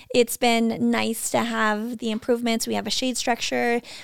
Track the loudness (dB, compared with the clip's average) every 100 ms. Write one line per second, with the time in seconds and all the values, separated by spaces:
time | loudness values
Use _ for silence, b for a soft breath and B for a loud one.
0 | B 2 2 2 2 4 2 2 2 2
1 | 0 -2 -2 0 0 0 0 0 -4 -6
2 | -4 -4 0 0 0 0 0 -2 -2 -2
3 | -2 0 -2 -2 -2 0 2 0 B B